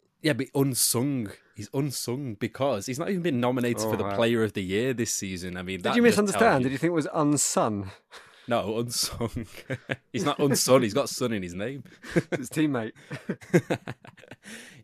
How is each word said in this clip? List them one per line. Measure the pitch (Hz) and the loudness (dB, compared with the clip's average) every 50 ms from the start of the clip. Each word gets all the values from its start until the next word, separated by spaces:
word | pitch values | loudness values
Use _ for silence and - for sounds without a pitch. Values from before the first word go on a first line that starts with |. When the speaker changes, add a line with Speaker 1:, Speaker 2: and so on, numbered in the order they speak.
Speaker 1:
<laughs> | _ _ _ _ - | _ _ _ _ 0
Speaker 2:
Yeah, | 156 139 | 0 0
but | 113 135 - - | 0 -2 -2 0
unsung. | 139 139 139 123 - - - - 117 131 147 139 127 110 95 - - _ _ _ | 2 2 2 2 0 0 2 2 2 0 0 0 -2 -4 -6 -10 -14 _ _ _
He's | - 104 - - | -14 -12 -6 -4
unsung | 139 151 139 123 - - 120 120 143 147 123 104 | -4 -2 -2 -4 -4 -4 -4 -4 -4 -4 -6 -6
because | - 120 104 - - 135 143 117 101 - | -4 -6 -6 -2 -2 0 0 0 -2 -2
he's | - 123 | -4 -6
not | 139 170 185 | -4 -2 -2
even | 208 175 | -2 0
been | 170 175 135 120 | 0 0 0 2
nominated | 120 123 131 127 123 120 117 110 110 | 2 2 2 2 0 0 0 0 -2
for | 110 107 | 0 0
the | 101 98 | 0 -2
Speaker 1:
All | 101 | -2
right. | 101 | 0
Speaker 2:
Player | 101 117 117 120 113 110 | 2 2 2 4 2 2
of | 104 - | 0 -2
the | 104 95 | -4 -2
Year | 90 95 107 123 135 | 0 0 0 0 0
this | 123 113 113 - - | 0 -2 -2 -2 -4
season. | - 104 95 95 85 90 92 90 | -4 -4 -6 -6 -6 -8 -8 -8
I | 92 | -8
mean, | 90 92 95 | -6 -6 -6
Speaker 1:
Did | 90 90 | -2 -2
Speaker 2:
that | - - | 0 4
Speaker 1:
you | 240 | 6
Speaker 2:
just | 240 233 170 | 6 6 6
tells | 202 214 196 | 4 2 2
Speaker 1:
misunderstand? | 214 202 226 226 160 135 123 | 4 4 4 6 6 4 2
Speaker 2:
you. | 131 | 0
Speaker 1:
Did | 135 | 0
you | 127 | 0
think | 160 170 | 0 2
it | 175 | 2
was | 160 139 - - | 0 0 0 0
unsung? | 165 147 147 147 131 - - - 190 156 117 104 101 98 98 - - _ _ - - - - - - - | 2 2 4 4 4 2 2 2 2 2 2 0 -2 -4 -8 -10 -16 _ _ -20 -20 -20 -20 -20 -12 -4
Speaker 2:
No, | - 117 110 90 101 110 117 | -2 0 0 0 0 -2 -2
unsung. | 120 120 117 - - - - - 120 110 - 123 107 - - - - - 131 | -2 -2 -2 -2 -4 -4 -4 -4 -6 -4 -4 -6 -10 -10 -14 -14 -10 -10 -10
<laughs> | - - - - - _ _ | -8 -6 -8 -8 -8 _ _
He's | - 113 95 | -6 -4 -2
not | 143 139 - | -2 0 2
unsung. | 147 135 120 - - 127 127 135 | 2 2 2 2 4 6 6 6
He's | 120 104 107 | 6 4 0
got | 143 123 - | 0 -2 -2
Son | - - 127 120 113 | -2 -4 -2 -2 -2
in | 98 92 | -2 -4
his | 87 87 | -6 -6
name. | 92 104 123 139 135 - - - - - - | -6 -6 -8 -8 -10 -14 -18 -20 -20 -8 -4
<laughs> | - 170 - - 175 | -2 -2 -2 -2 -4
Speaker 1:
His | 151 127 - | -6 -6 -4
teammate. | - 160 156 151 135 117 110 117 - - - - 139 - - - 151 - - - - | -2 0 0 0 0 -2 -4 -6 -10 -14 -16 -14 -14 -10 -8 -10 -10 -10 0 2 2
<laughs> | 156 - - 156 - - - - _ - - - - - - - - - - - - - - - - | 2 4 2 -4 -6 -6 -10 -14 _ -16 -20 -20 -20 -20 -20 -20 -20 -20 -18 -18 -18 -18 -20 -20 -8